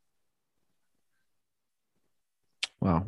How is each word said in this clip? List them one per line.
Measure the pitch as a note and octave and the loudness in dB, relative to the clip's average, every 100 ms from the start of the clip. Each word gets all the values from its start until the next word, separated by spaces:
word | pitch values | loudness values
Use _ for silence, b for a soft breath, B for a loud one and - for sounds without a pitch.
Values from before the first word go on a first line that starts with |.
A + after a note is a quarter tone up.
| _ _ _ _ _ _ _ _ _ _ _ _ _ _ _ _ _ _ _ _ _ _ _ _ _ _ - _ | _ _ _ _ _ _ _ _ _ _ _ _ _ _ _ _ _ _ _ _ _ _ _ _ _ _ -14 _
Well, | F#2+ E2+ | 0 0